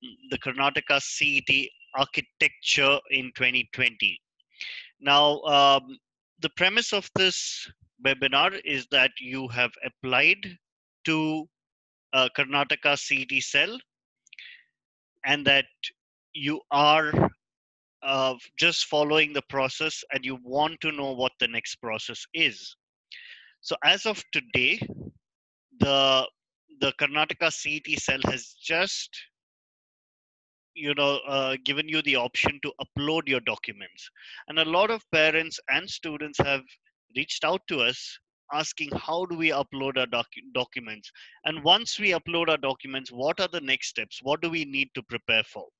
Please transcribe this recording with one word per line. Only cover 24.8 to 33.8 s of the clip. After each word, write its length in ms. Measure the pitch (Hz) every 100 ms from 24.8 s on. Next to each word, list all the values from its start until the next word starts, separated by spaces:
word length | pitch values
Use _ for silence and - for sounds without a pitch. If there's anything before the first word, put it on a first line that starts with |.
| - - - - _ _ _ _ _ 262
the, 480 | 139 139 135 131 131 _ _ _ _ 147
the 120 | 139 -
Karnataka 520 | 143 151 156 - 165
C 180 | - 151
E 100 | 151
T 160 | 151 151
cell 240 | - 135 139
has 280 | 131 - -
just, 480 | - 165 190 - - - - _ _ _ _ _ _ _ _ _ _ _ _ _ _
you 200 | - 147
know, 240 | 143 143 139 139
uh, 300 | 139 131 135
given 240 | 131 143 156
you 120 | 156
the 120 | 147
option 460 | 131 120 - - 143
to 100 | 147 -
upload 460 | 135 - 143 160 143
your 140 | 131
documents. 680 | 117 107 - 101